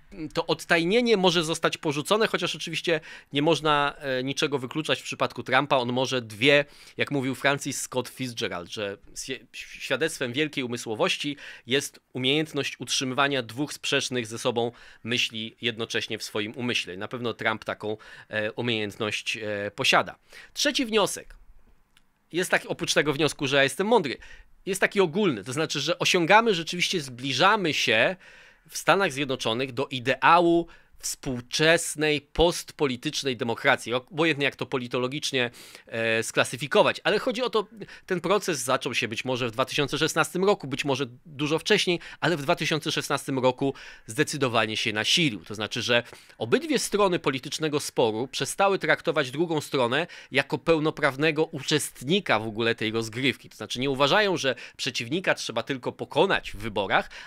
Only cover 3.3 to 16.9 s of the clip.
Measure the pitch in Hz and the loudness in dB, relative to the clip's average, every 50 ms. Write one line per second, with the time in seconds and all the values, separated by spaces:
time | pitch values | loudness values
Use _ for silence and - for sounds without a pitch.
3.3 | - 143 147 170 160 143 156 156 147 143 143 143 - - 147 139 131 127 127 139 | -2 2 4 4 4 4 4 2 2 4 2 0 -2 -4 -6 -4 -2 -2 -2 -4
4.3 | 135 - 160 143 143 131 131 120 - 156 156 - 131 - - - 131 - 131 120 | -2 -2 -2 0 -2 -2 -4 -4 -6 -4 -2 -2 -2 -2 -4 -6 -6 -4 -4 -4
5.3 | - - 110 - 123 135 143 139 147 131 120 123 123 127 131 120 131 127 117 110 | -4 -6 -4 0 2 2 2 2 2 0 2 0 0 0 0 0 -2 -4 -4 -6
6.3 | 110 101 127 143 143 147 143 - - - - - - - 113 - 143 139 123 135 | -4 2 4 6 6 6 4 0 -6 -20 -20 -10 -6 -6 -4 -2 -2 -2 -2 -2
7.3 | 123 - - 139 143 135 - 135 120 - - - - 127 117 - - - 131 123 | -2 0 2 2 2 0 -2 -6 -6 -6 -8 -6 -4 -4 -4 -4 -6 -8 -8 -8
8.3 | 117 113 117 92 92 87 87 - - 110 104 101 101 - - - - - - 131 | -6 -6 -6 -6 -6 -6 -10 -10 -8 -6 -6 -6 -8 -10 -14 -16 -14 -12 -10 -10
9.3 | 131 - 120 - - - - - - - - - 139 120 156 156 - - 139 120 | -10 -10 -12 -16 -16 -16 -16 -14 -14 -10 -4 -2 -2 0 0 -2 -2 -4 -6 -4
10.3 | 120 139 156 147 - 147 127 117 120 120 - 117 107 117 - 139 - - - 147 | -2 -2 -2 -2 -2 -4 -4 -4 -4 -6 -6 -4 -2 0 0 0 0 -2 -4 -6
11.3 | 139 - - - - - - 113 123 143 143 - - - _ _ - 127 127 131 | -8 -8 -12 -18 -18 -14 -4 -2 0 0 0 -2 -8 -16 _ _ -6 -2 0 2
12.3 | 143 156 160 151 - 139 135 - - - 127 - - - 139 127 127 139 139 139 | 2 2 0 -2 -2 -4 -4 -6 -6 -8 -6 -4 -2 -2 -2 -2 0 0 0 0
13.3 | 139 131 120 110 110 131 151 135 - - - - 147 139 - - 131 123 113 110 | 0 -2 -4 -4 -6 -6 -6 -6 -6 -6 -4 0 0 0 0 0 -2 -4 -4 -4
14.3 | 117 113 - 127 110 117 117 120 117 - - - - - - 113 123 120 - - | -6 -4 -2 0 0 0 0 -2 -4 -8 -16 -20 -20 -12 -6 -4 -2 0 -2 -2
15.3 | 117 110 110 110 - - 113 117 110 107 113 - - 117 - - 113 104 - - | -4 -6 -10 -10 -8 -6 -4 -4 -2 -4 -4 -4 -2 -4 -4 -4 -6 -8 -8 -6
16.3 | - 110 104 104 - - 120 120 110 - - 90 | -4 -4 -4 -4 -6 -4 -4 -2 -2 -2 -4 -6